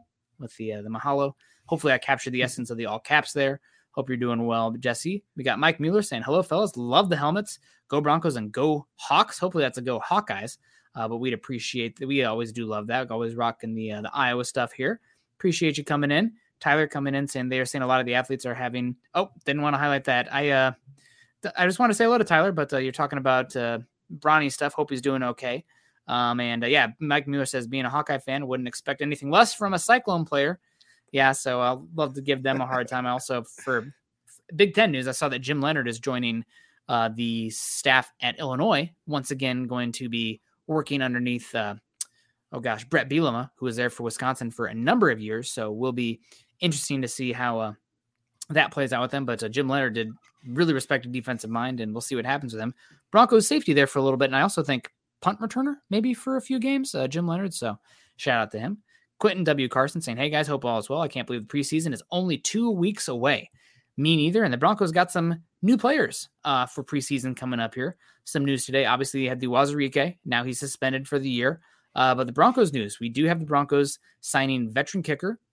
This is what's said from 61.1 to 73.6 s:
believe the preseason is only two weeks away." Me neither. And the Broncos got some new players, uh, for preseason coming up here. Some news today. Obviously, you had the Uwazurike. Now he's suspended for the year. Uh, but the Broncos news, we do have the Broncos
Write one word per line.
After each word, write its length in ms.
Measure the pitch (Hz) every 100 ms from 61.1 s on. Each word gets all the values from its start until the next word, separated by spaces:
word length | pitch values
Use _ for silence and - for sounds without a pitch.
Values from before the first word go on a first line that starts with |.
| 131 113
believe 220 | 123 107
the 100 | 143
preseason 340 | 135 156 160
is 120 | 120 -
only 260 | 180 185 156
two 320 | - 214 233
weeks 380 | 190 180 208 -
away." 420 | 123 131 135 - _ _ _ _ -
Me 180 | 151
neither. 300 | 165 151 202
And 100 | 196
the 40 | 123
Broncos 340 | 156 208 190
got 180 | 165 180
some 320 | 180 165 165 - _
new 160 | 185 233
players, 520 | 240 302 151 131 - _
uh, 220 | 147 135 127
for 180 | -
preseason 520 | 131 143 131 139 127 123
coming 220 | 127 123
up 160 | 113
here. 220 | - 135 180 _ _
Some 220 | - 156
news 200 | 139 135
today. 200 | - 135
Obviously, 380 | 123 127 135 135
you 60 | 131
had 120 | 127
the 80 | 127
Uwazurike. 680 | 120 143 147 135 143 156 180
Now 200 | - 120
he's 160 | 127 120
suspended 480 | 139 - 135 131 135
for 100 | 143
the 100 | 135
year. 320 | 120 127 165 _ _ _ -
Uh, 180 | 131
but 140 | 127 123
the 40 |
Broncos 400 | 127 208 254 196
news, 280 | 135 104 -
we 80 | 117
do 160 | 120
have 160 | 160 170
the 60 | 156
Broncos 520 | 143